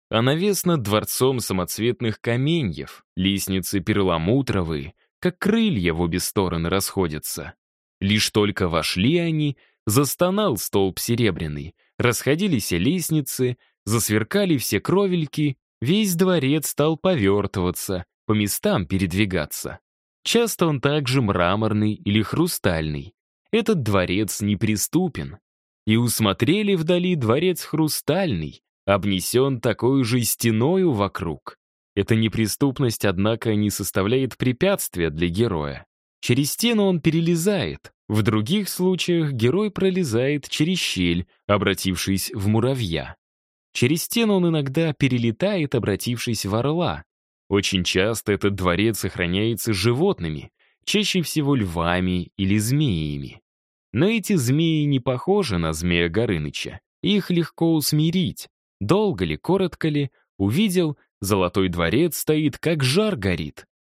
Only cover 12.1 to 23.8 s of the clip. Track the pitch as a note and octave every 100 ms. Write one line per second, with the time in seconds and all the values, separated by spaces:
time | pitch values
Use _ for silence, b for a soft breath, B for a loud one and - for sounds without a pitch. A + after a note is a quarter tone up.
12.1 | A2+ B2+ D#3 G#3 C3 - E2+ A2 F3+ -
13.1 | D#3 C3+ - B2+ B2+ _ _ - A2+ -
14.1 | G#2+ A2+ G3+ F#3+ C#3 - G#2 - F#3 G3+
15.1 | F3+ D3 - D3 - _ - A#2+ G3+ G#3
16.1 | E3+ F#3 F3 C3 D3+ - - D3+ D#3+ F#3
17.1 | E3 G2 G2+ G2 G2 F2+ F2 - F#2 -
18.1 | _ - G#2+ G#2 - G#3 D#3 E2 F#2+ F#2
19.1 | F#2 G#2+ F2 D2 - - - _ _ _
20.1 | _ - A#3 A#3 - E3+ C#3 C#3 D3+ B2+
21.1 | C3+ G#2+ F2+ F2 G#2 A2 G#2+ G#2+ G#2 G2+
22.1 | A2 G2+ - F3 - G#2 E2 D#2 D2 -
23.1 | - _ _ _ A3 A3+ F#3